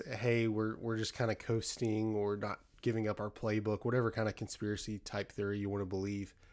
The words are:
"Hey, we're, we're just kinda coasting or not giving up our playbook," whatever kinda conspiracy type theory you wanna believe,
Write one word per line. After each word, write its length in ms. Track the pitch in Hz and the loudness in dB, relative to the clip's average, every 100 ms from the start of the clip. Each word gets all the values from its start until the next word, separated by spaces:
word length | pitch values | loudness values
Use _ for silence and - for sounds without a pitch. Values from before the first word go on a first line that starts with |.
| - | -6
"Hey, 400 | 107 120 117 113 | -2 2 4 4
we're, 300 | 107 110 - | 2 0 -2
we're 200 | 117 110 | -2 -2
just 160 | 110 - | -2 0
kinda 200 | 117 104 | 0 0
coasting 800 | - 113 - - 117 107 110 104 | 0 0 0 -2 2 2 2 2
or 220 | 101 104 | 0 0
not 240 | 104 - - - | -2 -6 -12 -4
giving 260 | 123 113 107 | 0 2 0
up 120 | 104 | 0
our 100 | 104 | -4
playbook," 540 | - 110 107 107 104 120 | -2 0 2 2 0 2
whatever 260 | 123 113 | 2 2
kinda 220 | 113 107 | 2 -2
conspiracy 680 | - 110 - 107 104 - 104 | -2 -6 -4 -2 -2 -4 -8
type 320 | - 104 98 | -4 -6 -6
theory 280 | - 101 104 | -2 -2 0
you 100 | 101 | 0
wanna 160 | 101 95 | 0 0
believe, 500 | 95 98 101 95 - - | 0 0 -2 -6 -10 -20